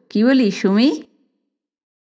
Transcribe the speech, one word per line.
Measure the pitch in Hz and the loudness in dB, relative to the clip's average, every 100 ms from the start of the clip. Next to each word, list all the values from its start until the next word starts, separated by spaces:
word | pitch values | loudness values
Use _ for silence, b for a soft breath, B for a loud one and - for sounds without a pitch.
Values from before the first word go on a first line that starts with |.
| _ | _
কি | 208 | -2
বলি | 233 269 214 | 0 2 0
সুমি?" | - 196 202 262 302 - _ _ _ _ _ _ _ _ _ _ | -2 -2 0 0 -2 -10 _ _ _ _ _ _ _ _ _ _